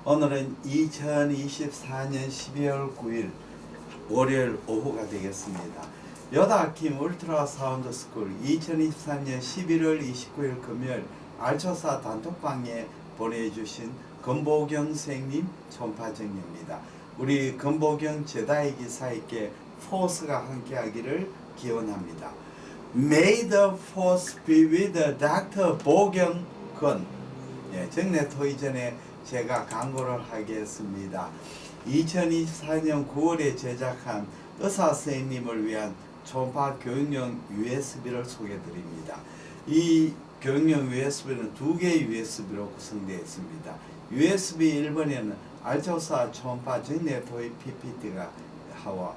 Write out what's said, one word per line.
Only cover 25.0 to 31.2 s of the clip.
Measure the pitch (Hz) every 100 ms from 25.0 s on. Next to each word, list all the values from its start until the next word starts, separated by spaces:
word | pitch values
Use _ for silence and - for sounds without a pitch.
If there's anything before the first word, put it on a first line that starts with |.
| 147 131
doctor | 147 175 196 196 180 135
보경근. | 143 170 202 185 170 175 - - - - 170 - - - - - - - -
예, | 92 87
정례 | 165 185 165 143
토의 | 135 143 139
전에 | 139 127 120 120 - -
제가 | - 127 117 123 -
광고를 | 131 131 131 127 120 117
하겠습니다. | 113 107 110 104 - 104 98 98 95